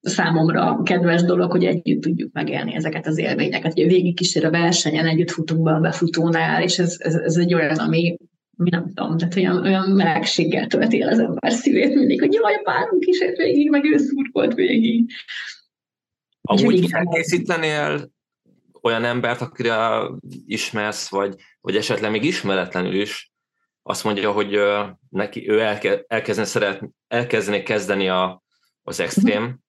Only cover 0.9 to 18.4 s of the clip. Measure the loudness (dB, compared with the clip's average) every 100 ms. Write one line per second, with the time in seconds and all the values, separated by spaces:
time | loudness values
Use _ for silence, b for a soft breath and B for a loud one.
0.9 | 2 2 2 2 2 2 2 0 0 0
1.9 | -2 0 -4 -4 -6 -6 -6 -6 -6 -6
2.9 | -6 -4 -4 -2 -2 -2 -2 -2 2 4
3.9 | 4 2 0 0 0 0 2 2 2 0
4.9 | 0 0 0 0 -2 -2 0 2 2 0
5.9 | 0 -2 0 0 0 0 0 0 0 -2
6.9 | -2 -2 -2 0 2 2 2 2 0 0
7.9 | 2 0 -2 _ _ _ _ 0 0 -4
8.9 | -6 -4 -2 0 0 2 2 2 2 4
9.9 | 4 4 2 -2 0 0 0 0 0 2
10.9 | 2 2 2 2 0 -2 0 2 4 4
11.9 | 4 4 4 2 4 2 2 0 -2 2
12.9 | 2 2 2 0 0 2 4 4 4 4
13.9 | 2 2 -2 -2 0 0 2 2 4 2
14.9 | 2 0 B B B B B B _ _
15.9 | _ _ _ _ _ -2 2 4 4 2
16.9 | 0 -2 -2 -2 -2 -2 -2 -2 -2 -2
17.9 | -4 -8 _ _ _